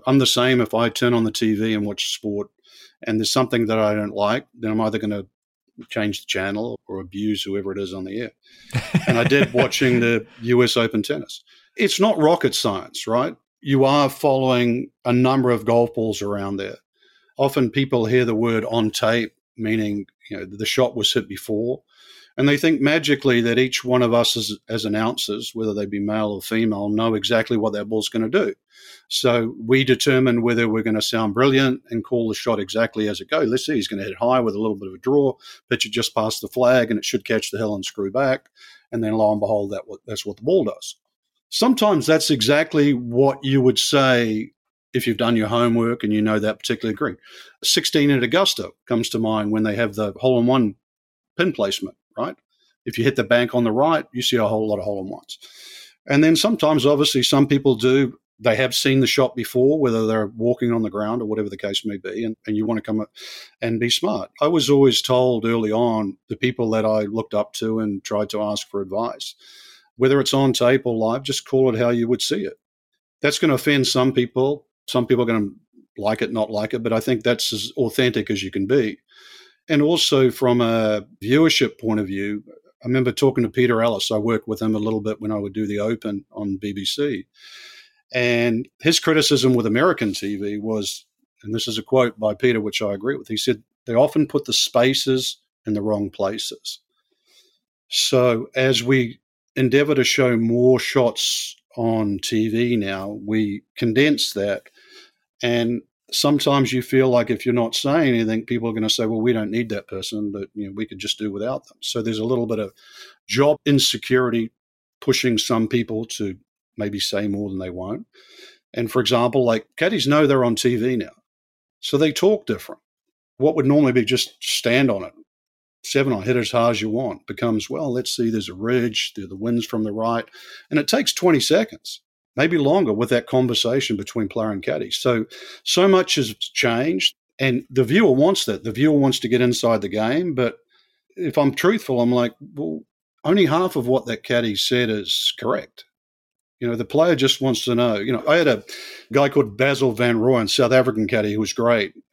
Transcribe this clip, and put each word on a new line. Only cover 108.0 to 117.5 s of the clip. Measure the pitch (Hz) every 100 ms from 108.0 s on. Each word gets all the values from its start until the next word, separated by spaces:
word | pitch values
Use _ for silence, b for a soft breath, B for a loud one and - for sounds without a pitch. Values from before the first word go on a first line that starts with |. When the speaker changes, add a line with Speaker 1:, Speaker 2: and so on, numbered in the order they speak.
| 139
Speaker 1:
anything, | 117 110 110 -
people | 120 117
are |
gonna | 110 107
say, | - 110
"Well, | 113
we | 120
don't | 113 104
need | 113 113
that | 101 -
person, | 95 92 107 104
but, | 101 95
you | 107 101
know, |
we | 98 107
could | 95
just | 101 -
do | 107
without | 101 113 139 _
them." | -
So | - 120
there's | 113 107
a |
little | 113 127 113
bit | 110
of | 98 _ B B B B -
job | 117 143 147 147
insecurity | 139 - 113 - 127 123 117 113 _ _ _ _ _
pushing | - 127 127 107
some | - 113 110
people | 120 113 110 113
to | - 101 95 _ _ _ -
maybe | 104 101
say | - 101 101
more | 101 104